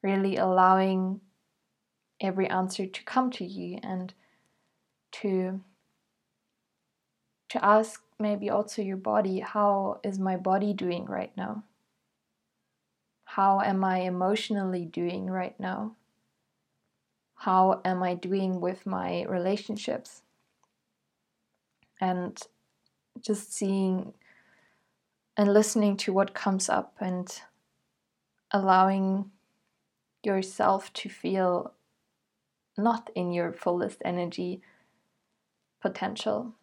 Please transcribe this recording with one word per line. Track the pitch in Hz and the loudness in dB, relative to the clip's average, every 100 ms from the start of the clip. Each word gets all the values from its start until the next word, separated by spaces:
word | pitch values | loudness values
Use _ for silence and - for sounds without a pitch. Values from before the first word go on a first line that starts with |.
really | 196 196 196 190 | 2 2 2 2
allowing | 190 185 185 190 190 190 185 196 _ _ _ _ _ _ _ _ _ _ | 2 6 8 8 4 2 0 -4 _ _ _ _ _ _ _ _ _ _
every | 196 190 190 | -4 0 0
answer | 180 185 - 185 | 0 -2 -2 -6
to | - | -8
come | - - 254 | -4 0 0
to | 247 | -2
you, | 180 196 175 180 | -10 -8 -10 -8
and | - 185 185 - _ _ _ _ _ _ _ _ _ | -6 -6 -8 -12 _ _ _ _ _ _ _ _ _
to, | - 208 190 185 190 185 _ _ _ _ _ _ _ _ _ _ _ _ _ _ _ _ _ _ | -8 -2 -2 -2 -6 -12 _ _ _ _ _ _ _ _ _ _ _ _ _ _ _ _ _ _
to | - | 0
ask | 196 214 220 - _ _ | 6 6 4 -6 _ _
maybe | 214 208 202 | -4 -2 -2
also | 202 214 - | -2 -2 -4
your | 196 190 | -4 -4
body, | 190 214 190 185 | 0 2 2 -2
"How | - 214 208 196 196 - | -4 2 2 4 0 -4
is | 208 196 | -4 -2
my | 190 185 | -2 0
body | 190 190 208 | 2 2 2
doing | 196 180 175 - | -2 -2 -4 -4
right | - - - | -6 -6 -8
now? | 180 214 - _ _ _ _ _ _ _ _ _ _ _ _ _ _ _ | -8 -8 -12 _ _ _ _ _ _ _ _ _ _ _ _ _ _ _
How | - - 196 196 | -10 2 4 4
am | - 190 | 4 2
I | 190 185 | 2 0
emotionally | 185 180 185 214 - 202 190 185 | 0 0 0 0 -2 -2 -2 -4
doing | 170 170 175 180 190 | -6 -4 -4 -4 -4
right | 185 180 - | -4 -6 -6
now? | 185 185 214 226 _ _ _ _ _ _ _ _ _ _ _ _ _ | -6 -6 -8 -10 _ _ _ _ _ _ _ _ _ _ _ _ _
How | _ - 185 185 190 | _ 2 6 6 4
am | 185 185 | 0 0
I | 180 | 0
doing | 180 180 190 190 185 | -2 -2 -2 0 0
with | 175 185 - | -2 -4 -6
my | 185 180 175 | -4 -2 -4
relationships?" | - 185 180 202 - 208 - - - - _ _ _ _ _ _ _ _ _ _ _ _ _ _ _ _ _ _ | -2 -2 0 -2 -4 -8 -4 -6 -8 -20 _ _ _ _ _ _ _ _ _ _ _ _ _ _ _ _ _ _
And | 185 180 180 - - _ _ _ _ _ _ - | -2 -2 -4 -10 -18 _ _ _ _ _ _ -18
just | - 202 - | -4 -4 -4
seeing | - 196 196 190 185 - - _ _ _ _ _ _ _ _ _ _ _ - | -6 -2 0 0 0 -4 -14 _ _ _ _ _ _ _ _ _ _ _ 2
and | 202 | 6
listening | 202 214 233 208 196 | 6 6 2 2 0
to | - | 0
what | 190 196 | 2 0
comes | - - 190 190 | 0 -2 -2 0
up | - - _ | -2 -2 _
and | 190 180 185 - - _ _ _ _ _ _ _ _ _ _ | -6 -4 -6 -12 -18 _ _ _ _ _ _ _ _ _ _
allowing | 202 190 185 190 196 190 190 196 _ _ _ _ _ _ _ _ _ | -2 4 6 6 4 2 0 -4 _ _ _ _ _ _ _ _ _
yourself | 214 190 190 - 190 196 - | -2 -2 -2 0 2 2 -2
to | - 202 | -12 -12
feel | - - 190 185 175 - _ _ _ _ _ _ _ _ _ _ - | -8 -2 0 2 0 -4 _ _ _ _ _ _ _ _ _ _ -2
not | 214 226 - | 0 0 -4
in | - 180 | -6 -2
your | 175 170 | -2 -2
fullest | - - 175 175 - | -2 -2 0 -2 -4
energy | - 175 175 175 180 190 - _ _ _ _ _ _ _ _ _ _ _ | -4 -4 -4 -6 -8 -8 -14 _ _ _ _ _ _ _ _ _ _ _
potential. | 196 185 196 202 - 208 240 - | -6 -4 -8 -6 -4 -4 -6 -14